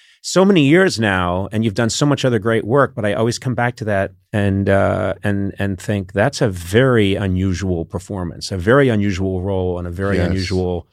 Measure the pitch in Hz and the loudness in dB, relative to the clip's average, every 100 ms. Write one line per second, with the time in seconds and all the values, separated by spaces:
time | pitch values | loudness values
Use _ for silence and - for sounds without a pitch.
0 | _ _ - 175 190 190 139 170 190 113 | _ _ -2 2 4 4 4 4 4 2
1 | 107 92 90 92 98 110 113 98 113 - | 2 2 0 -2 -2 -2 -2 0 -2 0
2 | 147 139 131 113 113 113 101 143 127 - | 0 0 0 0 0 -2 2 2 0 -2
3 | 104 101 117 113 131 117 120 - 107 98 | -2 0 -2 -2 -4 -2 -4 -4 -4 -2
4 | 98 - _ 107 101 98 98 98 98 95 | -4 -8 _ -2 0 0 2 2 2 0
5 | 98 - 104 101 98 - 98 92 - 104 | -4 -4 -4 -4 -4 -4 -6 -6 -4 -4
6 | 90 98 131 - 123 90 85 107 131 117 | -2 0 0 0 -2 -4 0 2 4 4
7 | 98 95 98 92 95 90 98 85 82 - | 2 0 0 0 0 -2 -2 -4 -4 -10
8 | - 101 87 - - 98 92 139 135 107 | -10 -8 -8 -10 -8 -2 4 6 4 2
9 | 101 90 95 92 98 95 92 87 87 87 | 0 -2 -2 -2 -2 -2 -2 -4 -6 -4
10 | 98 92 87 95 92 92 90 87 - | -2 0 0 -2 -2 -2 -2 -4 -8